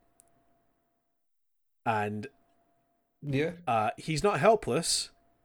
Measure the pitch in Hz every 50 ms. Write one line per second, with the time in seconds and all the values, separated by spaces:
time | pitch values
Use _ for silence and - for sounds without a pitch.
0 | _ _ _ _ _ _ _ _ _ _ _ _ _ _ _ _ _ _ _ _
1 | _ _ _ _ _ _ _ _ _ _ _ _ _ _ _ _ - 120 113 107
2 | 104 104 104 107 104 - - _ _ _ _ _ _ _ _ _ _ _ _ _
3 | _ _ _ _ - 147 139 135 147 165 175 - - - 117 113 107 107 - -
4 | - - 160 147 139 403 403 147 135 202 226 214 - - 117 156 170 - - -
5 | - - - _ _ _ _ _ _